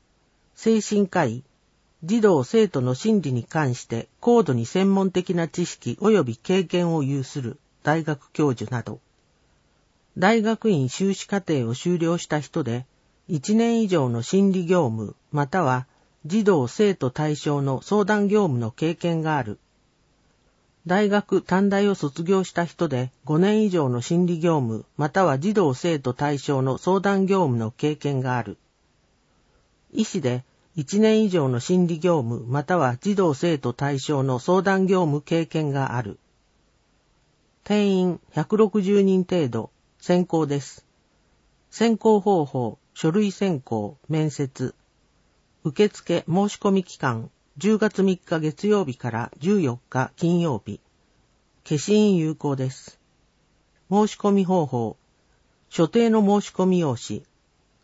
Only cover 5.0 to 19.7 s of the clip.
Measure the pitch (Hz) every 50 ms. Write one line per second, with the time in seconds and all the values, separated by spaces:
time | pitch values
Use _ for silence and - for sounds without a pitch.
5 | 190 190 - 180 170 - 175 170 170 170 - 180 175 - - - - 120 - -
6 | - 220 220 180 143 120 113 - - - 180 190 175 - 180 175 175 170 165 156
7 | 135 135 143 135 127 - - 143 123 110 - - _ _ _ _ - 147 156 165
8 | 156 160 147 - _ _ - - 151 139 120 - 107 - 127 117 - 107 110 -
9 | _ _ _ _ _ _ _ _ _ _ _ _ _ _ _ _ _ _ _ _
10 | _ _ - - 180 208 233 226 208 226 220 - - 220 185 139 131 123 - -
11 | 190 196 190 - - - 202 196 - - 156 135 117 113 123 - - 175 175 160
12 | 165 165 175 165 - - 156 151 135 - - 170 135 117 117 123 131 - _ _
13 | _ _ _ _ _ - 165 139 - 208 214 226 233 233 233 226 220 185 185 151
14 | 131 120 117 117 117 - 185 196 202 196 185 185 170 165 185 175 151 113 113 110
15 | 104 98 - _ _ _ 147 147 143 139 - 185 160 127 127 127 131 - _ _
16 | _ _ _ _ - 151 190 226 196 208 185 139 123 117 - - 214 202 180 -
17 | 139 123 - - 151 151 147 - - 151 143 143 139 135 131 120 - - 196 208
18 | 196 196 214 208 202 190 208 214 196 160 123 120 117 110 - - 160 165 165 -
19 | - 170 165 160 156 160 151 139 113 107 101 - _ _